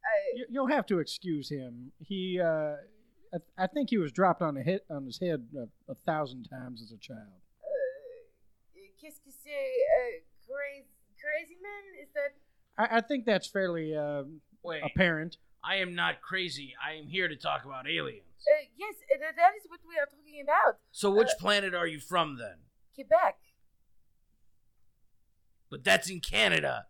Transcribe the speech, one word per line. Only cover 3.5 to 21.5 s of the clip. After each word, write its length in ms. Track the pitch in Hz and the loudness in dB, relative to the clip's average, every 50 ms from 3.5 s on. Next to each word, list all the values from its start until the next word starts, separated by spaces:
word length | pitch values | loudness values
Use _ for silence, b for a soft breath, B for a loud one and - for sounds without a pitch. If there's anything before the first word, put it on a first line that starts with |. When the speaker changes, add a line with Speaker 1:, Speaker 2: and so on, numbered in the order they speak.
| _ - 185 | _ -2 -2
Speaker 2:
I 40 | 190 | -2
think 220 | - 302 277 - | 0 0 0 2
he 80 | - 214 | 2 2
was 140 | 170 147 | 2 0
dropped 300 | 123 - 190 185 165 - 180 | 2 4 4 4 4 2 0
on 140 | 156 143 135 | -2 -2 -2
a 40 | 123 | -2
hit, 220 | 160 185 202 - _ | 0 -2 -2 -4 _
on 140 | 156 143 135 | -10 -10 -8
his 140 | 131 117 - | -10 -8 -4
head 280 | 185 175 165 139 120 113 151 139 | -2 -2 -2 -2 -4 -8 -10 -10
a, 340 | 120 110 _ _ _ - | -10 -12 _ _ _ -14
a 40 | 135 - _ | -14 -8 _
thousand 380 | - 160 156 151 135 127 131 113 - | -2 -2 -2 -2 -4 -6 -14 -16 -14
times 320 | 147 131 127 127 123 113 117 | -14 -14 -12 -12 -14 -16 -16
as 80 | 107 | -20
a 60 | 113 104 | -20 -20
child. 440 | - - 131 110 107 104 95 92 - _ _ _ - | -18 -16 -16 -16 -16 -20 -20 -20 -20 _ _ _ -10
Speaker 1:
Uh, 1160 | 571 587 539 554 508 523 554 554 494 480 453 - _ _ _ _ - _ _ _ _ - 359 392 403 _ _ | -4 -2 -2 -2 -2 -4 -8 -16 -18 -18 -18 -20 _ _ _ _ -20 _ _ _ _ -20 -20 -20 -20 _ _
qu'est-ce 180 | - 311 302 - | -20 -20 -20 -20
que 100 | _ 277 | _ -20
c'est? 180 | 262 - - 285 | -20 -20 -16 -10
Uh, 720 | 294 285 277 269 254 494 523 - - - 254 240 202 165 - - _ - - | -6 -4 -4 0 2 4 6 6 6 4 4 2 -6 -8 -14 -20 _ -20 -16
crazy, 420 | _ 262 277 285 285 277 277 254 _ _ _ _ _ _ - | _ -8 -8 -8 -8 -10 -14 -20 _ _ _ _ _ _ -10
crazy 380 | - 294 302 311 330 320 339 359 | -6 -4 -4 -4 -4 -8 -18 -16
man? 220 | 370 403 415 403 403 392 370 311 294 | -14 -14 -14 -14 -16 -18 -20 -20 -20
Is 60 | - _ | -8 _
that 220 | 294 285 285 277 - _ _ _ _ _ _ _ - | -4 -4 -4 -4 -8 _ _ _ _ _ _ _ 0
Speaker 2:
I, 200 | - - 220 233 | 0 4 4 2
I 40 | |
think 240 | 226 - 294 269 226 | 2 2 -2 -2 2
that's 220 | 240 208 185 - - | 2 2 2 0 -2
fairly, 480 | - 202 190 180 170 165 160 156 156 | -2 0 0 0 0 -2 -2 -2 -2
uh, 280 | 151 147 147 147 143 139 139 160 151 _ _ _ _ | -2 -2 -2 -2 -4 -6 -8 -12 -20 _ _ _ _
Speaker 3:
Wait. 220 | _ 175 165 156 151 | _ -8 -8 -4 -6
Speaker 2:
apparent. 540 | 147 - - 190 175 165 156 156 170 - _ _ _ - _ - | -4 2 4 4 4 4 0 -2 -6 -10 _ _ _ -20 _ -6
Speaker 3:
I 140 | - 185 196 | -4 -2 -2
am 180 | 185 180 175 | -2 -2 -2
not 260 | 175 175 170 160 - | 0 0 0 0 -2
crazy. 540 | - - 185 185 180 170 135 135 143 131 123 - 131 | -8 -6 -4 -4 -4 -4 -6 -10 -12 -14 -12 -8 -8
I 80 | 147 156 | -8 -8
am 140 | 156 151 147 | -8 -12 -6
here 200 | 151 190 185 170 | -2 0 0 0
to 80 | 151 | -2
talk 300 | 135 - 156 143 139 - | -4 -4 -4 -4 -4 -4
about 220 | 139 135 131 127 139 | -8 -12 -10 -6 -4
aliens. 380 | 160 165 151 139 - 202 - - - - - | -2 -2 -2 -4 -8 -12 -18 -20 -20 -2 4
Speaker 1:
Uh, 220 | - 587 605 571 _ _ - | 4 4 4 4 _ _ -10
yes, 180 | 381 427 392 - 523 605 554 | -10 -10 -10 -12 0 0 0
uh, 20 | 554 | 2
that, 140 | 302 320 311 320 | 2 -6 0 6
that 160 | 339 370 415 427 | 6 6 6 4
is 60 | 392 320 | -14 -18
what 120 | 330 349 - 330 | -20 -20 -20 -8
we 80 | 339 320 | -4 -4
are 80 | 285 | -4
talking 340 | 285 _ 285 294 302 302 294 277 | -4 _ _ _ -20 -18 -10 -2
about. 340 | 294 302 349 262 - 226 _ _ _ | 2 4 6 6 4 4 _ _ _
Speaker 3:
So 180 | _ - - 202 | _ 0 0 4
which 200 | 196 208 226 - | 6 6 6 6
Speaker 1:
Uh, 100 | - - | 2 0
Speaker 3:
planet 320 | 180 196 | 2 4